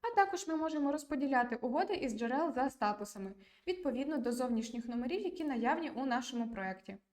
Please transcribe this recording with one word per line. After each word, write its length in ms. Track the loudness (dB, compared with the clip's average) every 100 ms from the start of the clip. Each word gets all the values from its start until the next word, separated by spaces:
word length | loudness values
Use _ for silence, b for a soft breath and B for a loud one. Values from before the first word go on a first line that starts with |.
А 120 | 0
також 340 | 4 4 2 -2
ми 80 | 0
можемо 360 | 0 2 2
розподіляти 640 | 0 -2 -2 2 4 2 0
угоди 380 | 0 0 2
із 200 | 0 -2
джерел 380 | -2 0 2 2
за 160 | 2 0
статусами, 640 | 2 0 0 -6 -8 -10 -10 B B -4
відповідно 520 | 0 0 0 0 0
до 140 | 0
зовнішніх 560 | 0 2 0 0 -4 -4
номерів, 320 | -2 0 0
які 240 | -2 -2
наявні 460 | -2 2 2 2 0
у 160 | -2 0
нашому 460 | 0 -2 -2 -2
проєкті. 460 | -2 -4 -6 -10 -16 _